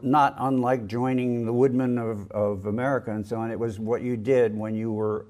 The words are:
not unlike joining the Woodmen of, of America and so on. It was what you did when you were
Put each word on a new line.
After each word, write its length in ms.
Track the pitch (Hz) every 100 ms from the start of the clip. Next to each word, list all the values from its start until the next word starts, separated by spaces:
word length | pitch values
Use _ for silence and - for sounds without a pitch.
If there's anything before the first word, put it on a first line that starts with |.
not 340 | 135 147 139 -
unlike 480 | 131 131 123 131 104
joining 580 | 120 127 127 123 120 113
the 60 |
Woodmen 460 | 120 135 123 127 123
of, 320 | 113 107 95
of 360 | 104 104 101 104
America 440 | 107 131 131 113
and 160 | 107 104
so 120 | 113
on. 120 | 113
It 80 | 110
was 220 | 117 101
what 220 | 110 120
you 140 | 123 120
did 400 | 107 131 113 107
when 200 | 107 110
you 160 | 113
were 340 | 107 107 107